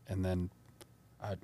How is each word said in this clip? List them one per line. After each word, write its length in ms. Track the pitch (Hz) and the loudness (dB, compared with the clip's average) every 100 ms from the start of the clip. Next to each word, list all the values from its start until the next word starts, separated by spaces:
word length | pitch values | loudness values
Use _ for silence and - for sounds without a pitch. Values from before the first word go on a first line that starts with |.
| - | -4
and 160 | 98 | 0
then 260 | 92 90 90 - - - - - - - | 2 2 0 -4 -20 -20 -20 -20 -20 -10
I, 140 | 107 92 | -6 -4